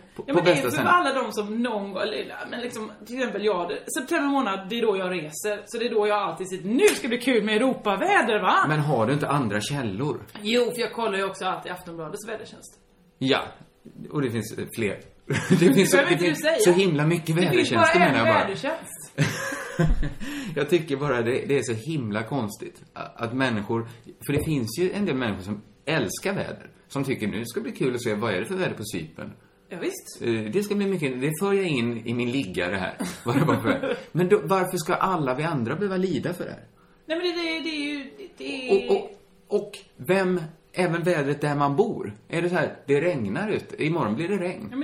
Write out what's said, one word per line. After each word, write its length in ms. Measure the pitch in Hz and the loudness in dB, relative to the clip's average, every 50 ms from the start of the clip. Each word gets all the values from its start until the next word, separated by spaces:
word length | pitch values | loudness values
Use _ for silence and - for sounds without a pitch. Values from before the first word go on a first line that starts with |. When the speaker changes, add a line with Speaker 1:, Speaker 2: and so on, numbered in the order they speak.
| - - - | -14 -18 -14
Speaker 1:
på, 80 | - - | -12 -4
Speaker 2:
Ja, 80 | - 277 | 0 2
Speaker 1:
på 0 | |
Speaker 2:
men 100 | 240 170 | 4 6
det 60 | 180 | 6
är 40 | 170 | 4
Speaker 1:
bästa 80 | 143 - - | 4 2 0
Speaker 2:
för 60 | - | 0
Speaker 1:
sändning. 180 | 302 - - 349 | 0 2 4 4
Speaker 2:
alla 280 | 359 - 277 262 262 240 | 4 4 4 0 0 -2
de 100 | 214 208 | -4 -4
som 300 | 214 208 202 214 233 240 | -6 -6 -4 -2 -2 -2
någon 300 | 247 220 208 196 196 196 | -2 -2 -4 -6 -6 -4
gång, 100 | - - | -4 -4
eller, 340 | 208 - 135 - - - - - - | -2 -4 -4 -6 -8 -10 -12 -10 -10
men 100 | 226 240 | -8 -8
liksom, 300 | 233 247 - 226 220 214 - - - | -8 -8 -8 -8 -8 -10 -12 -14 -16
till 100 | - 240 | -10 -6
exempel 280 | 262 254 226 196 196 208 | -4 -4 -2 -2 0 0
jag, 240 | 214 202 175 175 - | 0 2 0 0 -4
det, 100 | - - - - - 320 | -6 -8 -8 -6 -6 -6
september 280 | 254 - 339 330 285 285 | -4 -2 0 0 2 2
månad, 380 | 277 277 254 202 190 190 190 185 | 2 2 0 0 -2 -4 -4 -6
det 80 | 226 233 | -4 0
är 40 | 233 | 2
då 140 | 226 196 | 2 2
jag 140 | 190 185 180 185 | 2 0 -2 -2
reser, 500 | 180 151 151 - - - 214 208 202 - | -4 -4 -6 -8 -6 -4 -2 -4 -4 -6
så 120 | - - 233 | -8 -4 -2
det 80 | 233 | -2
är 40 | 240 214 | 2 2
då 120 | 214 208 | 4 4
jag 120 | 208 208 208 | 4 4 2
alltid 300 | 202 175 170 165 190 180 | 2 0 -4 -6 -6 -6
sitter, 200 | 185 180 156 190 | -6 -6 -2 0
nu 180 | 220 277 403 | 4 6 6
ska 160 | 415 302 - - | 6 6 4 0
det 60 | 262 | -2
bli 100 | 226 240 | -2 0
kul 260 | - 269 254 220 196 | 2 4 4 4 4
med 120 | 214 214 | 4 2
Europaväder, 840 | 214 254 269 233 - - 208 196 196 302 359 415 370 302 220 220 208 185 | 4 4 2 0 0 0 0 0 2 2 2 4 4 4 4 2 2 4
va? 120 | 190 262 381 370 147 | 4 4 4 4 4
Speaker 1:
Men 120 | 156 151 | 2 2
har 260 | 143 147 147 117 110 | 2 2 2 2 4
du 60 | 107 139 | 4 2
inte 160 | - - - | 2 0 0
andra 320 | 135 147 131 110 101 107 | 0 2 0 0 0 -2
källor? 640 | 107 - 139 143 131 110 95 98 135 151 117 - - - - - 208 | -2 -2 -4 -4 -4 -4 -4 -2 -2 -4 -4 -6 -8 -14 -14 -8 -4
Speaker 2:
Jo, 280 | 208 226 247 240 226 - | 0 2 2 2 2 0
för 60 | 233 | -2
jag 120 | 226 214 - | -4 -4 -4
kollar 260 | - 226 214 196 190 | -2 -2 -2 0 0
ju 60 | 196 | -2
också 200 | 190 190 - 196 | -2 -4 -4 -4
alltid 280 | 185 175 160 - - 180 | -4 -4 -4 -6 -10 -10
Aftonbladets 560 | 180 - 175 170 165 160 156 - 202 - 214 | -10 -12 -12 -12 -10 -10 -10 -10 -10 -10 -10
vädertjänst. 500 | 220 - - - - - - - - - _ _ _ _ _ _ _ - | -10 -10 -12 -14 -18 -20 -20 -20 -20 -20 _ _ _ _ _ _ _ -4
Speaker 1:
Ja, 240 | - - 135 110 - - - - - - _ _ - - - - - - | 0 2 2 2 0 -4 -10 -16 -20 -20 _ _ -20 -20 -18 -16 -12 -6
och 120 | - 151 139 | -2 -2 -2
det 80 | 123 | 0
finns, 280 | 110 117 104 - - - | 0 -2 -4 -4 -6 -8
eh, 60 | 101 - - | -10 -8 -4
fler. 220 | - 113 98 92 - - - - - _ - | -2 -2 -2 -2 -4 -10 -18 -20 -12 _ -2
<laughs> 200 | 139 - - - | -2 0 2 4
Det 80 | 185 | 4
finns 340 | 160 165 175 135 190 185 - | 6 8 8 8 6 6 6
så, 60 | - | 6
Speaker 2:
Behöver 140 | - - 247 | 6 6 6
Speaker 1:
det 20 | 175 | 4
Speaker 2:
inte 120 | 147 180 | 4 4
du 40 | 175 | 2
Speaker 1:
finns 100 | 151 - - | 2 2 2
Speaker 2:
säga? 140 | 302 330 320 | 2 2 6
Speaker 1:
så 140 | 415 180 175 | 6 6 8
himla 340 | 180 196 185 156 143 151 | 8 6 4 4 2 4
mycket 200 | 156 170 175 - | 2 2 2 0
Speaker 2:
Det 60 | - 160 | 0 2
finns 100 | 165 180 - - | 2 2 4 4
Speaker 1:
vädertjänster, 460 | 349 311 262 - 339 330 320 330 349 | 2 2 4 4 4 6 6 6 6
Speaker 2:
bara 60 | 349 | 6
en 60 | - - | 6 6
Speaker 1:
menar 140 | 339 330 | 4 4
jag 80 | 330 320 | 4 4
bara. 80 | 302 - | 4 2
Speaker 2:
vädertjänst. 680 | 202 190 - - 277 320 330 - - - - - - - | 0 -2 -4 -4 -4 -6 -6 -8 -12 -16 -16 -16 -8 -2
Speaker 1:
<laughs> 1400 | - 147 - - - - - - - - - - - 170 156 - - - 143 - - 208 269 294 285 269 208 156 | 0 0 0 0 -4 -6 -6 -8 -8 -8 -6 -2 2 4 4 4 4 2 0 -2 -6 -8 -8 -8 -8 -8 -6 -4
Jag 120 | 151 147 147 | -2 0 2
tycker 260 | 180 170 156 160 139 | 2 0 0 0 -4
bara 260 | 131 143 147 127 120 113 | -2 0 0 0 2 2
det, 220 | 113 127 127 - - | 2 0 0 0 0
det 100 | 139 139 | 0 0
är 40 | 117 | 0
så 100 | 123 113 110 113 - | 0 -4 -4 -4 -4
himla 320 | 165 147 123 107 101 107 110 | -4 -4 -4 -2 -2 -4 -4
konstigt 600 | - 147 139 113 101 - - - - - - - - - | -2 -2 -2 -2 -4 -6 -8 -12 -14 -14 -16 -20 -18 -14
a-, 80 | - - - - | -12 -12 -12 -10
att 160 | - 117 113 120 | -8 -6 -4 -2
människor, 560 | 131 135 127 113 104 101 - 117 113 117 117 - - - - - - - | 0 0 0 0 -2 -2 -2 -2 -4 -4 -6 -10 -18 -20 -20 -20 -12 -6
för 60 | - 139 | -2 -2
det 120 | 143 147 | 0 0
finns 340 | 160 156 139 117 110 - - | 0 0 -2 -2 -2 -2 -2
ju 140 | 180 185 - | -2 -2 -2
en 120 | 196 208 | -2 -2
del 80 | 175 143 | -2 -2
människor 280 | 127 127 113 98 90 90 | -2 -2 -2 -4 -4 -6
som 200 | 95 107 - - - - _ - | -6 -8 -8 -10 -14 -20 _ -6
älskar 480 | - 156 160 117 92 - - - 190 202 | -2 -2 0 0 -2 -4 -4 -4 -4 -2
väder, 360 | 175 101 - - - - - - _ _ - | -2 -4 -6 -8 -12 -14 -20 -20 _ _ -8
som 160 | - 135 139 | -4 -4 -2
tycker 220 | 135 120 - 110 | -2 -2 -2 -2
nu 180 | 104 85 101 117 | -2 -2 -4 -6
ska 140 | 113 - 202 | -6 -6 -6
det 40 | 233 | -6
bli 80 | 285 - | -6 -4
kul 220 | - 170 131 123 | -2 -2 0 0
att 80 | 120 117 | 0 -2
se 120 | 120 107 | -2 -2
vad 180 | 104 113 113 98 | 0 0 -2 -2
är 60 | 90 | -2
det 60 | 98 | -2
för 80 | - 98 | -2 -4
väder 200 | - - 143 - | -2 -2 -2 -4
på 80 | - 107 | -6 -8
Cypern. 480 | - - 90 80 78 - - 73 - - - _ _ _ _ _ - | -8 -6 -8 -8 -8 -12 -14 -14 -14 -14 -18 _ _ _ _ _ -14
Speaker 2:
Ja, 100 | 190 170 | -10 -8
visst. 420 | 185 339 392 - - - - - 110 | -6 -6 -6 -8 -10 -16 -12 -6 -2
Speaker 1:
Eh, 300 | 120 117 110 107 107 107 | -2 -2 -2 -2 -2 -2
det 100 | 196 208 | -2 0
ska 120 | 202 208 | 0 0
bli 120 | 202 202 | 0 0
mycket, 340 | 196 196 175 151 135 127 123 | 0 0 0 -2 -2 -2 -2
det 120 | 135 151 156 - | -2 -2 -2 0
för 120 | 196 196 202 | 0 2 2
jag 140 | 196 190 | 2 2
in 400 | 175 151 123 117 120 120 113 113 | 2 0 0 0 0 -2 -4 -4
i 80 | 113 117 | -4 -2
min 160 | 120 120 120 | -2 0 0
liggare 460 | 120 139 135 95 - - 87 90 101 | 0 -2 -2 -2 -2 -2 -2 -2 -2
här. 180 | 95 92 95 - - - - | -2 -4 -4 -4 -6 -6 -8
<laughs> 160 | - - - | -8 -6 -2
Vad 120 | 120 120 - | 0 2 4
det 60 | 160 | 4
var 120 | - - - | 4 2 2
för. 360 | - 113 - - - 269 - - - - - | 2 0 0 0 0 -2 -4 -4 -6 -6 -2
Men 160 | 151 185 180 | 0 2 4
då, 120 | 202 - - | 4 4 4
varför 320 | 160 190 190 180 185 - | 4 2 2 2 0 -2
ska 180 | 180 160 - 175 | -2 -2 0 0
alla 400 | - - 190 185 170 147 131 127 | 0 0 0 0 0 0 0 0
vi 80 | 131 151 | 0 0
andra 340 | 165 165 135 113 113 143 | 0 0 0 0 -2 -2
behöva 200 | 170 208 202 190 | -2 -2 -2 0
lida 380 | 185 185 190 170 123 95 147 175 | 0 0 0 0 0 -2 -2 -4
för 100 | - 175 | -4 -6
det 60 | - | -10
här? 140 | - - - - _ _ _ _ _ _ _ | -10 -14 -16 -20 _ _ _ _ _ _ _
Speaker 2:
Nej, 120 | - 311 339 | -6 -4 -2
men 80 | 359 | 0
det, 160 | 349 339 349 339 | -2 -2 -2 -2
det, 180 | 330 320 330 | -2 -4 -4
det 160 | 269 330 311 | -4 -4 -4
är 140 | 302 285 294 294 | -4 -4 -4 -6
ju, 160 | 285 269 269 - - - 349 - - | -6 -8 -10 -14 -16 -18 -18 -16 -12
det 300 | 269 277 277 269 262 254 | -10 -8 -8 -6 0 4
är 200 | - - - - | 4 4 4 4
Speaker 1:
Och, 60 | 202 | 2
och, 140 | - - - - - - _ _ _ _ - 180 - - | 0 0 -2 -12 -18 -20 _ _ _ _ -2 -2 -2 -2
och 80 | - - - - - _ | -4 -10 -16 -20 -20 _
vem, 440 | - 120 123 180 196 190 180 185 180 160 156 - - _ _ - | -8 -2 0 2 2 4 2 2 0 -2 -6 -12 -16 _ _ -2
även 300 | - 180 175 160 170 160 | 0 0 2 0 0 2
vädret 380 | 180 175 156 143 139 147 147 | 2 2 2 2 0 0 0
där 140 | - 147 147 | 0 0 0
man 220 | 143 143 143 139 | 2 2 2 4
bor. 400 | 139 220 240 180 - - 101 107 - - - | 4 2 2 2 -4 -6 -8 -10 -12 -10 -6
Är 140 | - 165 170 | -2 0 0
det 60 | 180 | 2
så 60 | 180 | 2
här, 220 | 170 147 - - - - | 2 0 0 -2 -4 -2
det 140 | - 139 143 | 2 2 4
regnar 480 | 151 180 175 135 110 98 101 151 202 214 | 4 2 0 0 -2 -2 -2 -2 -2 -2
ute, 340 | 180 117 - - - - 131 | -2 -4 -4 -6 -6 -2 0
imorgon 300 | 156 165 170 131 104 107 | 0 0 2 0 0 0
blir 140 | 120 165 175 | 0 -2 -2
det 80 | 208 190 | -2 -2
regn. 300 | 175 185 190 - - 202 | -2 -2 -4 -6 -8 -8
Speaker 2:
Ja, 60 | 240 | -6
men 40 | 262 | -6